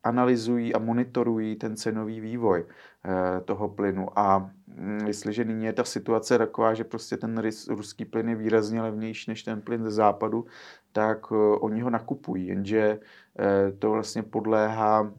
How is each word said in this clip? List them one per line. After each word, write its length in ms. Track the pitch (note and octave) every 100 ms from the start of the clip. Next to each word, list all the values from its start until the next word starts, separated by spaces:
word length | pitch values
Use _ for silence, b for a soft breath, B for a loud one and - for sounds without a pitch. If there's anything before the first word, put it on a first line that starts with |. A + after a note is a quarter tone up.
analyzují 680 | A#2 B2 B2 B2 A2+ A#2+ A#2
a 40 | A2+
monitorují 760 | A2+ A#2 B2 B2 A#2+ A2+ G#2+ A2
ten 200 | A2 A2
cenový 440 | A2+ A2 G#2+ A2
vývoj, 440 | A2 A#2+ A2+ F2 E2 B B B
eh, 360 | F#2 F#2 F#2 F#2
toho 280 | F#2 G2 G#2
plynu. 500 | G2+ G2+ F#2+ F#2+ -
A, 320 | G2+ F#2+ F#2+ - -
mm, 400 | - G2 G#2 G#2+
jestliže 380 | G#2 A2 G#2+
nyní 200 | A2+ A2
je 80 | A2
ta 120 | A2
situace 540 | A#2+ G#2+ G#2 A2+ - A#2+
taková, 360 | A2 - A2+
že 100 | A2+
prostě 320 | A2+ A2+ - B2
ten 220 | A2+ A2+
rys-, 360 | A2 A2 - G#2+
ruský 280 | - -
plyn 240 | G#2+ A2+ A2+
je 60 | A2
výrazně 460 | A2 A2+ G#2 A2+
levnější 480 | A2 G#2+ A2 A2 -
než 120 | A2+
ten 180 | - G#2+
plyn 220 | G#2 A#2
ze 60 | A2
západu, 560 | G#2+ G#2 G2+ A2 A2+ A#2 B B B _
tak, 260 | - G#2+ G#2+ -
eh, 20 | A2 G#2 G#2
oni 200 | G#2+ A2
ho 100 | B2
nakupují, 560 | A#2 - - - F#2+ F#2
jenže, 520 | F#2+ G2 A2 G#2+ G#2+ B B B -
eh, 340 | G2+ G2 G2
to 180 | G2 A2
vlastně 320 | A2 G#2+ A#2+
podléhá 880 | G#2+ A2+ A2 A2 G#2+ A2 G#2+ A2 G#2